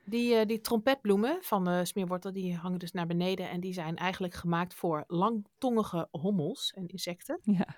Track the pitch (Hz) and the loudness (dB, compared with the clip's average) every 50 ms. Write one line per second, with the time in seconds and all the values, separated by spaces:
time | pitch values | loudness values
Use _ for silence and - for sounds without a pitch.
0 | _ 196 208 240 240 240 233 226 220 208 226 214 - - 233 220 214 269 269 269 | _ -4 -2 0 2 4 4 4 4 4 0 -2 -2 0 0 2 4 4 2 2
1 | - 208 196 196 214 254 330 370 - - 220 196 185 180 175 180 180 175 - 208 | 4 2 4 4 4 2 0 -2 -2 0 0 2 2 2 2 2 0 0 -2 -2
2 | 185 175 180 180 - 196 190 196 185 180 175 170 165 185 180 175 175 170 - 180 | -2 -2 -2 -4 -4 -6 -6 -4 -4 -4 -4 -4 -4 -4 -4 -4 -6 -6 -4 -4
3 | 170 165 170 175 180 185 190 185 185 - 175 175 175 190 180 185 160 160 165 - | -2 0 0 0 2 2 0 -2 -2 -4 -4 -4 -4 -4 -4 -4 -4 -4 -4 -2
4 | 170 185 185 - 190 175 - - - 175 170 170 180 180 - - - 175 160 151 | -2 -2 -2 -2 -4 -4 -4 -4 -2 0 2 2 0 -2 -4 -4 -2 0 0 0
5 | 151 - 175 170 190 220 233 214 208 - _ _ - 254 233 220 208 - - 165 | -2 -2 0 2 2 2 2 0 -4 -8 _ _ 0 2 2 2 2 0 0 -4
6 | 165 - - 147 143 202 208 185 143 170 262 - - - - 196 185 170 - 180 | -4 -4 -4 -2 0 0 2 2 2 0 -2 -4 -6 -6 -6 -6 -8 -8 -8 -8
7 | - 175 175 - - - 294 370 - 214 208 175 - - - | -6 -6 -8 -8 -6 -6 -6 -2 2 4 4 4 4 0 -4